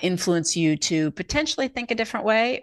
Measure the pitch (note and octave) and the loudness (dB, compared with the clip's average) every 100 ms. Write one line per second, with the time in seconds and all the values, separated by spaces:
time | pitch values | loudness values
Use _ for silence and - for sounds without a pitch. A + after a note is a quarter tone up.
0 | F3 F3+ F#3 E3+ D#3 E3+ D#3+ D3+ - D#3+ | -2 0 0 0 0 2 2 2 0 0
1 | D#3 - F#3 D4 D#4 - C4+ A#3+ A#3+ A#3 | 0 -2 -4 -2 -2 -2 -4 -4 -4 -2
2 | A3+ A3 G#3 A3 A#3+ - | -2 -2 2 2 2 0